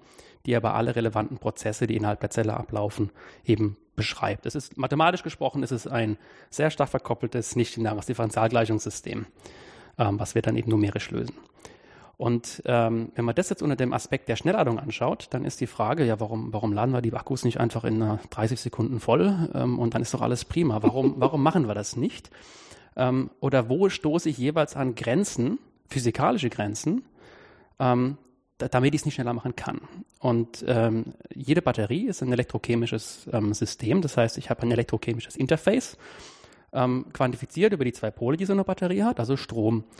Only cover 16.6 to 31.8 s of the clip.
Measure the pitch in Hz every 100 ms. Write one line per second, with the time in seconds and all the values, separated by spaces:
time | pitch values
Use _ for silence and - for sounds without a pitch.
16.6 | 110 104 120 127 117 113 - 131 127 -
17.6 | 120 117 117 110 110 107 - - 110 120
18.6 | 120 - 113 123 - 120 190 190 165 -
19.6 | 123 123 117 117 120 - 117 123 - -
20.6 | 165 110 - 123 127 - 127 156 143 175
21.6 | 120 104 104 120 156 - - - - -
22.6 | - - - - 127 131 127 - 135 131
23.6 | 113 143 190 - 156 160 160 139 127 160
24.6 | 151 139 131 113 - 135 202 - 120 233
25.6 | - _ _ 139 120 - 151 233 131 -
26.6 | 104 104 - 226 - _ - - - -
27.6 | _ _ 131 123 127 143 _ _ _ _
28.6 | 127 127 135 143 - - 120 117 123 -
29.6 | - - - - - - 131 120 117 -
30.6 | - 120 113 110 - - - - 135 156
31.6 | 151 120